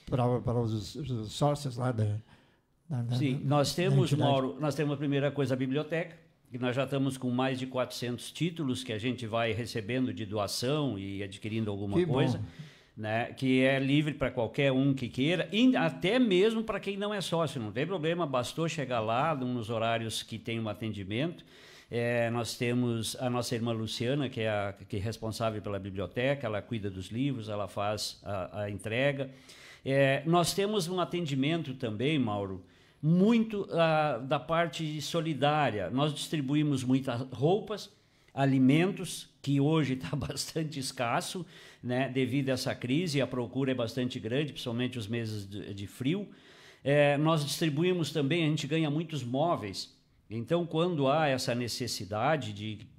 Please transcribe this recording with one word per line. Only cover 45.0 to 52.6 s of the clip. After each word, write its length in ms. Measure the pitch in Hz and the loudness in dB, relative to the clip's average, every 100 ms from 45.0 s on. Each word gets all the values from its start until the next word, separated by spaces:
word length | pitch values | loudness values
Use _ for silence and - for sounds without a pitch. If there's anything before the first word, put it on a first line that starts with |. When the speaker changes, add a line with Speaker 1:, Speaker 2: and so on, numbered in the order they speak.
| 104 | -4
Speaker 2:
meses 420 | 117 110 107 98 | -4 -4 -6 -8
de, 240 | 101 - | -10 -10
de 140 | 98 101 | -10 -10
frio. 400 | - 123 190 196 - - - - - | -4 -2 -2 -4 -14 -20 -20 -20 -8
É, 340 | 135 143 143 143 | 2 4 6 4
nós 260 | 156 165 143 | 4 2 0
distribuímos 640 | - 165 143 180 180 151 | 0 0 2 2 2 0
também, 320 | 160 135 170 | 0 0 2
a 40 | 156 | 2
gente 200 | 156 135 | 0 0
ganha 220 | 160 156 | 0 2
muitos 340 | 143 165 147 | 0 -2 -6
móveis. 760 | 120 131 165 165 104 92 - - _ _ _ | -4 0 2 0 -2 -8 -10 -16 _ _ _
Então, 360 | 113 113 170 165 | -8 0 0 2
quando 420 | 156 175 160 135 | 0 2 2 4
há 200 | 151 151 | 4 4
essa 280 | 127 - 120 | 2 0 -2
necessidade 1000 | 117 - 120 - 98 107 131 156 107 | -2 -4 -4 -4 -4 0 2 2 -2
de 260 | 101 | -6